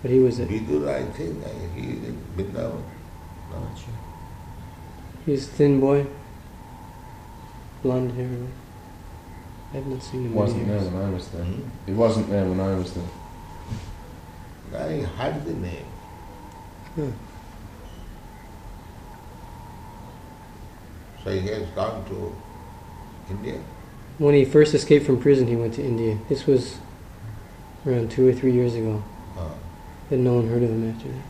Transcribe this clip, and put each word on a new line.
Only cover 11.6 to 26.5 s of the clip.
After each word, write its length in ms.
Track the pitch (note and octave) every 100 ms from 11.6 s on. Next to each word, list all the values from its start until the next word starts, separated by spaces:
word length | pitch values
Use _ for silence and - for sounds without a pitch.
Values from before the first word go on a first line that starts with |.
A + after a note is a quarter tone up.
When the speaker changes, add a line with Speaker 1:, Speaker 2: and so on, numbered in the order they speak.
| - - -
Speaker 4:
He 80 |
wasn't 360 | G2+ A2+ G#2+ F#2+
there 160 | G2+ F#2
when 140 | F#2
I 160 | F#2+ F#2+
was 180 | F2+
there. 160 | F2 F2 - - - - - - - - - - - - - - - -
Speaker 2:
I 280 | - - D3+
heard 440 | F#2 - C#3 D3+ D#3+
the 80 |
name. 320 | D#3+ F2+ D#2+ - - - - - - - - - - - E3
Speaker 1:
Huh. 80 | C#3+ G#2 - - - - - - - - - - - - - - - - - - - - - - - - - - - - - - - - - - - - - - - -
Speaker 2:
So 80 | G2
he 160 | F#2+ F#2+
has 200 | G#2+ -
gone 360 | - A2 A2+ -
to 260 | F#2 - - - - - - - - - - -
India? 280 | G2 - - - - - - - -
Speaker 1:
When 160 | D3
he 120 | D3 B2+
first 280 | D3+ D3+
escaped 320 | C#3+ - D3 C#3+
from 140 | B2
prison, 280 | C#3+ C#3 A#2+
he 80 | A#2
went 180 | A#2 A#2
to 80 |
India. 340 | C#3 A2+ A2+ G#2+ -
This 160 | C#3+
was 320 | -